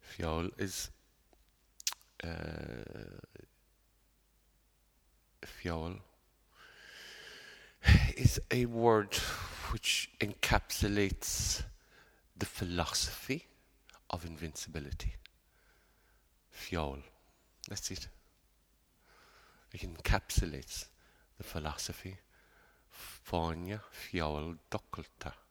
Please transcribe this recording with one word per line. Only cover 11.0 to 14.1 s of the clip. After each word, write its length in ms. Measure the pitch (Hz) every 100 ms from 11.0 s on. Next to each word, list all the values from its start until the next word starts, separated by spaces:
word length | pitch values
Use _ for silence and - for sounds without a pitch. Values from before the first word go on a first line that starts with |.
| 98 - - - - - - - - - - _ _ -
the 80 | 98
philosophy 1000 | - 92 87 82 - - - - 139 - - _ _ _ -
of 160 | _